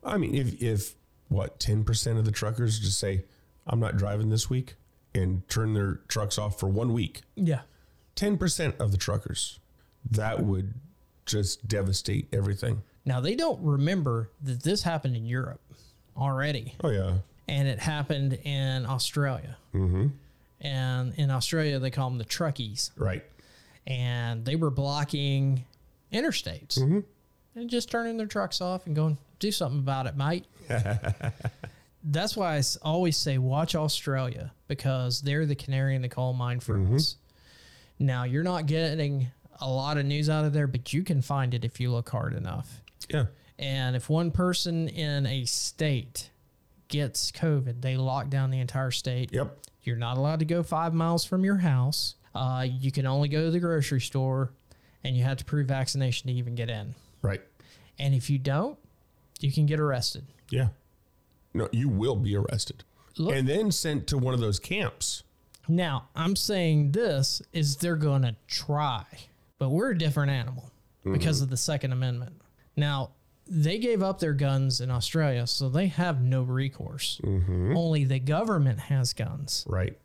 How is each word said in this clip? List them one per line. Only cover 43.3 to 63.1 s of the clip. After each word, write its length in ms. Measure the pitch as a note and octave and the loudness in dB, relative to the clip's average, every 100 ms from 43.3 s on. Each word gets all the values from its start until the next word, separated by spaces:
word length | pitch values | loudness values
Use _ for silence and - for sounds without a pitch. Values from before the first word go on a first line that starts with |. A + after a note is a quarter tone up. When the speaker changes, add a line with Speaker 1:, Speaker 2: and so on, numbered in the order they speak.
| - - - | -2 -20 -10
Speaker 2:
And 380 | C#3 C3+ B2+ B2+ | -4 -2 0 -2
if 120 | - | 0
one 200 | D#3 E3+ | 0 2
person 580 | D#3 F3+ F3 F3 E3 D#3+ | 2 2 2 0 -2 -2
in 380 | - D3+ C#3+ C3+ | -2 -2 0 0
a 200 | C3+ B2 | 0 -2
state 840 | - - - D#3 C3 - - - _ _ _ _ _ _ | -4 -4 0 0 0 -2 -10 -12 _ _ _ _ _ _
gets 420 | D3+ C#3 - - | -2 -2 -2 -4
covid, 500 | - E3 C#3+ B2+ A#2+ | -2 2 2 0 -2
they 160 | C3 C3 | -2 0
lock 320 | C3 C3+ C#3 | 0 0 0
down 220 | C3+ C3 | 0 0
the 80 | C3 | 0
entire 320 | B2 C3+ C3 | -2 -2 -2
state. 400 | A#2+ - B2 B2 | -2 -2 -2 -2
Speaker 1:
Yep. 240 | B2+ C3+ - - _ | -2 -4 -6 -20 _
Speaker 2:
You're 140 | - A#2 | -4 -2
not 220 | A#2 B2+ | -2 0
allowed 220 | C#3+ D#3+ | 0 0
to 60 | D#3 | 0
go 160 | E3+ | 0
five 320 | D#3+ D#3+ E3 | 0 0 0
miles 320 | E3 E3 E3+ - | 2 2 0 0
from 180 | F#3 | 2
your 140 | F#3+ G3+ | 2 4
house. 580 | F3 C3 B2+ D3 - - - - | 4 4 2 0 -4 -8 -12 -4
Uh, 320 | B2+ B2+ C3 | -2 -2 -2
you 220 | C3 C3+ | -2 -2
can 160 | C#3 C3+ | 0 0
only 220 | C3+ D3 | 2 2
go 160 | D3+ E3 | 2 2
to 60 | |
the 80 | F3 | 2
grocery 400 | F3 E3 C#3 C3+ | 2 2 2 0
store, 500 | - C3+ C3 C3 B2+ - _ - _ _ | 0 0 0 0 -2 -4 _ -20 _ _
and 140 | C3+ B2 | -2 2
you 60 | |
have 140 | B2+ C3 | 2 0
to 80 | - | -2
prove 220 | D3 C3+ | 0 2
vaccination 600 | C3+ B2+ C#3 C3 A#2+ C3 | 0 0 0 0 0 -2
to 60 | |
even 200 | B2 A#2+ | -4 -4
get 160 | A#2+ A#2 | -4 -4
in. 240 | A2 G#2 B2 - - | -4 -8 -12 -18 -4
Speaker 1:
Right. 180 | G2 G2 - _ - - - - | -2 -2 -8 _ -20 -20 -20 -4
Speaker 2:
And 160 | C#3 | 0
if 160 | C3+ A#2+ | 2 2
you 80 | C#3 | -2
don't, 400 | C3+ C#3 E3 - _ _ _ _ _ - | 0 0 -2 -6 _ _ _ _ _ -4
you 120 | C#3+ | -2
can 140 | D3 D3 | 2 2
get 140 | D3+ | 4
arrested. 460 | D3+ B2+ - - - - - | 2 0 -2 -6 -14 -20 -6
Speaker 1:
Yeah. 160 | B2+ B2 - _ _ _ _ _ _ _ - | 0 0 -2 _ _ _ _ _ _ _ -4
No, 120 | G#2+ | -2
you 180 | A2+ C#3 | 0 2
will 260 | G2 A#2 A2 | 2 2 0
be 200 | G2+ G2+ | 2 0
arrested. 480 | G#2 G#2 - - - _ - | 0 -2 -4 -10 -18 _ -20